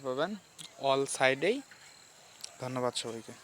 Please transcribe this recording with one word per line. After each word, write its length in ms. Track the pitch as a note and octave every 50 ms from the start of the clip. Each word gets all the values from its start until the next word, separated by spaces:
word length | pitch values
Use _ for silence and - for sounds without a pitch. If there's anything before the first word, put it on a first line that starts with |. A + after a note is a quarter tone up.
| C3+
পারবেন 300 | C3+ B2+ C3+ D3+ F#3 G#3+ G3 - - - - - - - - C3+ C3+
all 180 | C3+ C3+ C#3 C3 - -
সাইডেই। 420 | C#3 C3 C3+ C3+ D#3 F3+ A#3+ C#4+ C#4 - - - - - - - - - - - - - - - - - - -
ধন্যবাদ 340 | C3+ B2+ B2+ C3 B2 B2 A#2+
সবাইকে। 380 | - - A#2+ A2+ A2+ A2 - A#2+ -